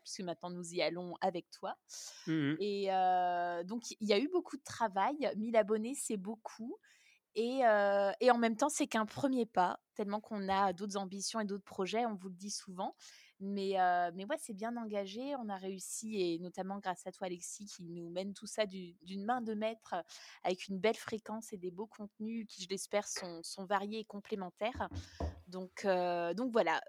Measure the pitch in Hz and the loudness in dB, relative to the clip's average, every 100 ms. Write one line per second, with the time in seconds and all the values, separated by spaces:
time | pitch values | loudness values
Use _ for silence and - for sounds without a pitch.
0 | - - 180 165 175 175 170 175 - 170 | -6 -8 -6 -6 -6 -8 -4 0 0 0
1 | 180 165 190 175 - - 190 - - - | -6 0 0 0 -6 -8 -8 -8 -12 -14
2 | - - - 160 143 160 208 202 196 190 | -14 -8 0 2 2 2 0 0 2 4
3 | 185 180 180 175 175 175 180 233 - - | 6 4 4 2 0 -2 -4 -6 -8 -2
4 | 208 202 294 359 - 277 - - 226 190 | 4 4 4 0 -2 -8 -8 0 0 2
5 | 208 302 233 196 226 226 208 220 226 277 | 0 2 0 0 2 4 4 4 0 -4
6 | - 220 190 226 - - 233 415 _ _ | -2 -2 -4 -8 -10 -10 -10 -10 _ _
7 | _ _ _ - 233 262 240 208 202 202 | _ _ _ -2 0 6 6 8 6 6
8 | 196 - 247 240 226 220 285 - 294 226 | 4 6 8 8 6 6 4 4 2 2
9 | 214 - 277 262 220 - 180 - _ - | 0 2 2 4 2 4 4 2 _ -6
10 | 202 208 - 214 196 196 196 175 208 196 | -2 -2 -4 -4 2 4 4 2 -2 -4
11 | 190 196 190 226 208 202 - - 180 214 | -4 -6 -4 -2 -2 -4 -6 -4 0 0
12 | 240 202 190 175 202 - - 180 240 - | 0 -2 -8 -10 -8 -8 -8 -6 -6 -8
13 | - - - - 196 202 196 190 180 180 | -18 -20 -20 -10 -4 -2 2 4 6 4
14 | 175 170 196 311 - 196 220 240 220 202 | 2 -2 -4 -4 -4 -6 -4 -4 -4 -4
15 | 196 208 269 277 220 190 190 190 - - | -4 -4 -4 -4 -4 -6 -6 -6 -8 -8
16 | 220 214 175 165 180 180 190 202 196 175 | -4 0 0 0 -4 -6 -6 -4 -4 -4
17 | 190 180 190 180 - - 202 - 175 170 | -6 -6 -6 -6 -8 -10 -12 -12 -10 -10
18 | 170 175 196 190 208 - 214 190 175 175 | -6 -4 -4 -6 -4 0 0 -2 -12 -14
19 | 175 196 202 254 226 214 220 226 - 185 | -10 -4 0 0 0 0 -2 -4 -6 -6
20 | - - - - 170 185 - 190 214 226 | -6 -14 -18 -4 -2 -2 -2 0 2 2
21 | - 220 - 220 220 196 180 175 214 - | -2 -6 -6 -8 -8 -8 -8 -6 -10 -10
22 | 208 - 220 226 214 - 180 190 - 208 | -14 -8 -6 -6 -8 -10 -6 -6 0 0
23 | 208 - 185 165 170 - 185 202 208 220 | 0 -6 -8 -10 -10 -8 0 0 0 -6
24 | 214 202 - 202 180 - - - 98 92 | -8 -10 -6 -6 -6 -4 -4 -4 -6 -8
25 | - - - - - 185 185 - 202 180 | -10 -6 -6 -6 -12 -10 -10 -2 2 2
26 | 180 175 170 175 254 226 170 160 | 2 2 0 0 2 4 6 4